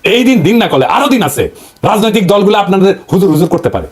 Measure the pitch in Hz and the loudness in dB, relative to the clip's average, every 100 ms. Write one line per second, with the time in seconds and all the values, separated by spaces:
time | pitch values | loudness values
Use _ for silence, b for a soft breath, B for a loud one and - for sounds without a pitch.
0 | 190 233 262 247 156 233 202 143 127 - | 0 0 2 2 2 0 0 0 0 0
1 | 277 240 175 - - B B B - 214 | 0 0 -2 -4 -6 B B B -2 0
2 | 220 214 175 202 202 214 190 190 190 190 | 0 0 2 2 2 0 0 2 2 0
3 | - 190 190 147 175 - 117 101 76 | -4 0 0 0 0 -2 -4 -6 -10